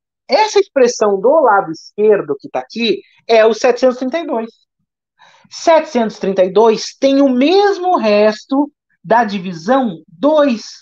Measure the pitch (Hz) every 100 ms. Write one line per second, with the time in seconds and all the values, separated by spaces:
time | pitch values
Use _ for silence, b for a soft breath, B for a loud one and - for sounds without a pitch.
0 | _ _ - 311 427 415 - 269 240 -
1 | 214 190 233 320 240 196 165 156 - -
2 | 214 185 151 143 - 131 - 220 233 -
3 | B B - 226 220 220 254 240 254 247
4 | 262 330 320 233 226 _ _ _ _ _
5 | _ _ b b b - - 320 311 247
6 | 214 - 196 190 185 185 226 214 - -
7 | 269 277 277 247 285 392 403 359 359 339
8 | 220 208 214 214 - 269 294 _ _ _
9 | 165 226 220 196 185 165 170 269 240 160
10 | _ - 285 311 285 214 - -